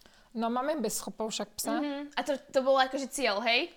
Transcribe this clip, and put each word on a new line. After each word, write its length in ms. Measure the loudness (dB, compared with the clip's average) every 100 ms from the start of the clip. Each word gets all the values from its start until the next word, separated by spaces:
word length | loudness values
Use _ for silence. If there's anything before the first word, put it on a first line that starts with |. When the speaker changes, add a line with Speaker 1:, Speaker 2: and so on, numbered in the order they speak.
| -20 _ _
Speaker 1:
No 200 | -4 -2
máme 260 | 0 0 0
bez 200 | -2 -4
schopov 320 | -6 -6 -6
však 200 | -4 -8
psa. 240 | -6 -2 -2
Speaker 2:
Mhm. 340 | -2 -4 -6
A 100 | -6
to, 120 | -4 -4 -2
to 100 | 0
bolo 180 | 4 4
akože 280 | 4 0 -4
cieľ, 320 | -2 0 0
hej? 300 | 2 2 2